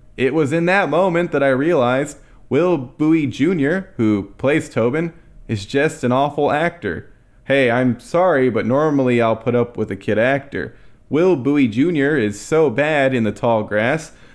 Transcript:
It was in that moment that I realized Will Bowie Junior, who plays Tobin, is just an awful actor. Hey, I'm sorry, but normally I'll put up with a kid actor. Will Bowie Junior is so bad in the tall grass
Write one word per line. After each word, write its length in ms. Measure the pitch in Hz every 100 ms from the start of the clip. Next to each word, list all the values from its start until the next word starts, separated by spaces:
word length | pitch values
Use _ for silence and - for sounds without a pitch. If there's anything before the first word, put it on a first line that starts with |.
| - -
It 160 | 127
was 180 | 156 143
in 140 | 165 170
that 240 | 190 170
moment 420 | 156 190 170 175
that 100 | 147
I 80 | 139
realized 680 | 127 156 160 123 131 151 - - - -
Will 280 | 135 180 165
Bowie 480 | 123 - 156 165 139
Junior, 680 | 113 151 185 139 185 185 -
who 380 | 110 104 95 -
plays 300 | 131 156 156
Tobin, 460 | 127 117 147 170 - - - -
is 180 | 110 95
just 380 | 139 151 151
an 80 | 123
awful 400 | 127 147 147 143
actor. 580 | 143 170 170 101 82 - - _ - -
Hey, 260 | 139 123
I'm 300 | 120 127 113
sorry, 480 | - 170 185 143 127
but 160 | 110 107
normally 560 | 135 156 143 127 120
I'll 160 | 113 110
put 180 | - 120
up 220 | 117 -
with 120 | 107
a 40 | 98
kid 240 | - 104
actor. 560 | 123 139 - 95 67 - - - -
Will 280 | 143 185 160
Bowie 320 | 127 147 127
Junior 480 | 107 160 156 139 151
is 200 | 107 101
so 320 | - 160 156
bad 440 | 110 147 151 131
in 100 | 127
the 80 | 107
tall 320 | 101 120 113
grass 480 | 107 104 117 156 160 - -